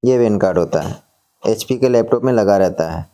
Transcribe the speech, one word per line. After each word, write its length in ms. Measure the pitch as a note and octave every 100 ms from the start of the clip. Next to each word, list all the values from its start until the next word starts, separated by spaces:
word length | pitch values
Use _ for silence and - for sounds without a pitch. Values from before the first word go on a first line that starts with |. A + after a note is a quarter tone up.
ये 140 | B2 B2+
Van 200 | A#2 G#2
card 180 | F#2+ F2+
होता 240 | E2 D#2+
है, 140 | - - _ _ _ _
एचपी 340 | - A2+ - B2+
के 120 | B2+
laptop 340 | A#2+ A2+ B2
में 100 | B2+
लगा 240 | A#2+ G2+ G2
रहता 320 | F#2+ F2 E2
है। 160 | E2 D#2+